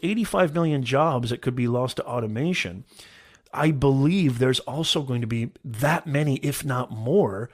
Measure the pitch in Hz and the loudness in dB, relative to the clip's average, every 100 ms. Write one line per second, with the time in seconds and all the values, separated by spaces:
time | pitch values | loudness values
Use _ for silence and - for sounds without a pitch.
0 | 170 214 214 190 180 160 165 143 120 135 | -2 -2 0 2 2 2 0 0 0 2
1 | 165 127 117 120 131 123 120 120 127 - | 2 2 -2 -2 -4 -2 0 0 -2 -4
2 | - 120 110 110 160 180 92 90 - - | -6 -4 -4 -2 -2 -2 -4 -10 -16 -20
3 | - - - _ _ - 151 143 139 135 | -20 -20 -20 _ _ 0 0 4 4 4
4 | 143 196 151 120 127 127 - 139 160 160 | 4 4 2 2 2 2 -2 -4 -2 -2
5 | 135 120 113 117 117 - - 110 143 170 | -2 -4 -2 -2 -4 -8 -12 -2 0 0
6 | 165 143 151 135 143 135 147 127 127 110 | 0 0 0 0 -2 -4 -4 -4 -4 -6
7 | 113 190 135 95 120 | 2 2 2 -2 -8